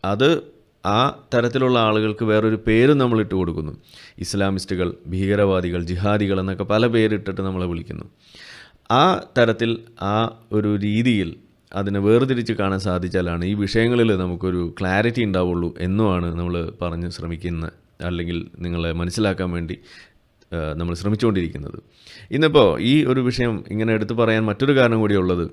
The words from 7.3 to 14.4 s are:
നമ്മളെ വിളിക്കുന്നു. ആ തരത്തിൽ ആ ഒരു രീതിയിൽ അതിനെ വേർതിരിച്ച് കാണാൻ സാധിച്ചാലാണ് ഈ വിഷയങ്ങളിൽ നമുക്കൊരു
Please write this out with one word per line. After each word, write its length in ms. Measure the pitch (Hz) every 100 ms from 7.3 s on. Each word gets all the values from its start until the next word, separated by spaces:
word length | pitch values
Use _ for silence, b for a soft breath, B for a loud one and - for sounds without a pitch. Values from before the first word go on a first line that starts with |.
| 92
നമ്മളെ 240 | 95 92 90
വിളിക്കുന്നു. 400 | 87 - 76 - _ B B B B B B _
ആ 120 | 120 170 185 - -
തരത്തിൽ 340 | 117 113 117 113 - -
ആ 160 | 98 107 113 - _
ഒരു 240 | 107 104 104
രീതിയിൽ 520 | 104 107 123 110 85 - _ _ _ 95
അതിനെ 240 | 101 98
വേർതിരിച്ച് 540 | 98 117 131 123 110
കാണാൻ 260 | 104 95 95
സാധിച്ചാലാണ് 680 | 98 90 90 92 87 85 87
ഈ 80 |
വിഷയങ്ങളിൽ 640 | 104 98 113 117 123 113 95
നമുക്കൊരു 580 | 90 87